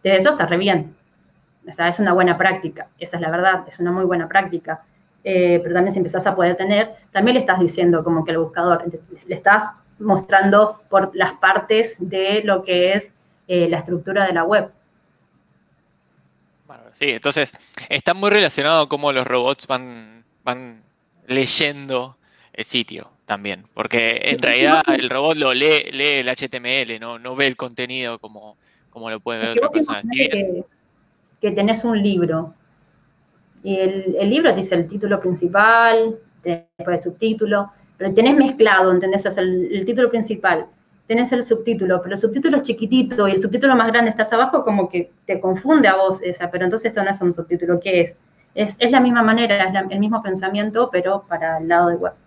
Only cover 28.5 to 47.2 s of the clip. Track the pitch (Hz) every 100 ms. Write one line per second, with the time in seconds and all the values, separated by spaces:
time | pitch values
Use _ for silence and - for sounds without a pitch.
28.5 | 104 _ _ _ 120 113 110 117 117 113
29.5 | 113 147 330 302 101 226 254 - 156 -
30.5 | 175 - _ _ _ _ _ _ _ 208
31.5 | 202 208 220 233 220 202 185 170 160 165
32.5 | _ _ _ _ _ _ _ _ _ _
33.5 | _ 196 190 190 196 190 - 202 269 330
34.5 | 190 190 175 165 202 202 196 180 175 175
35.5 | 196 214 233 233 226 226 226 _ _ 175
36.5 | 170 170 _ 175 170 180 175 220 220 208
37.5 | 202 202 _ _ _ 196 196 240 294 285
38.5 | - 214 190 185 180 190 196 196 190 185
39.5 | 185 180 202 196 233 247 226 214 202 190
40.5 | 165 - _ _ _ _ 226 247 240 240
41.5 | 226 233 220 185 180 180 202 220 269 320
42.5 | 277 277 226 220 254 - - 196 190 196
43.5 | 247 277 254 226 233 233 214 214 226 254
44.5 | 302 262 202 185 180 175 _ - 190 190
45.5 | 185 254 311 214 190 190 190 180 180 175
46.5 | 175 180 220 226 214 196 196